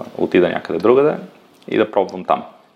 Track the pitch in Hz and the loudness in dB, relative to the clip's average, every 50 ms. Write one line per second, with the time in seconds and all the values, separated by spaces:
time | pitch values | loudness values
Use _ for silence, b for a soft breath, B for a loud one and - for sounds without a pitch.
0 | - - - - 87 - - 92 90 85 85 85 - - 82 82 92 110 127 135 | -12 -12 -6 -4 -2 2 4 4 4 2 2 -2 -6 -6 -4 0 2 2 4 4
1 | 143 156 175 180 - - - - _ _ _ _ _ - - 110 113 - - 104 | 4 2 0 -4 -8 -14 -20 -20 _ _ _ _ _ -4 0 0 0 0 0 -2
2 | 92 87 90 92 90 - - - - - - - _ _ _ | -2 -2 -4 -6 -2 -2 -2 -2 -2 -8 -18 -20 _ _ _